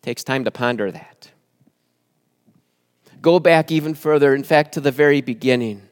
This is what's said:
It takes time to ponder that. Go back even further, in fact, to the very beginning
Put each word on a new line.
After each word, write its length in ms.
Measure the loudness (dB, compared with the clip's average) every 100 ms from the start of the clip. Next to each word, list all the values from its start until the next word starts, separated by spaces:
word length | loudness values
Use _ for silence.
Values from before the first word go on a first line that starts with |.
It 40 | -10
takes 180 | -12
time 180 | -6 -4
to 80 | -4
ponder 400 | -4 -4 -4 -6
that. 400 | -8 -20 _ -20 _ _ _ _ _ _ _ _ _ _ _ _ _ _ _ _ _ _ -4
Go 160 | 0 2
back 320 | 4 2 2
even 240 | -4 -4
further, 400 | -6 0 2 4
in 80 | 2
fact, 320 | 2 0 2
to 60 | -2
the 100 | -4
very 300 | 2 2 2
beginning 640 | -2 -6 -2 0 -2 -8 -16